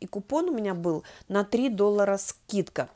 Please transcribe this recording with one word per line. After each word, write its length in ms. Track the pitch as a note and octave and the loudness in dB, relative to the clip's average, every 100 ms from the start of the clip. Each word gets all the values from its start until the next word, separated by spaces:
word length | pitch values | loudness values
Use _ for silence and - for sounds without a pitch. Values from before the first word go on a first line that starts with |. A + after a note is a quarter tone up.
и 60 | F#3+ | -10
купон 420 | G3+ - D4+ F4+ | -10 -2 0 0
у 60 | |
меня 200 | B3 G3+ | 0 -2
был 300 | F3 F3 D#3 - - - | -2 -2 -2 -6 -20 -2
на 160 | G3 | -2
три 240 | G3+ A#3+ C4 | 2 0 0
доллара 480 | G3+ G3+ G#3 G3 G3 | 2 2 4 2 2
скидка. 720 | - - - G3+ - - B2+ | -2 -6 -4 -2 -2 -4 -6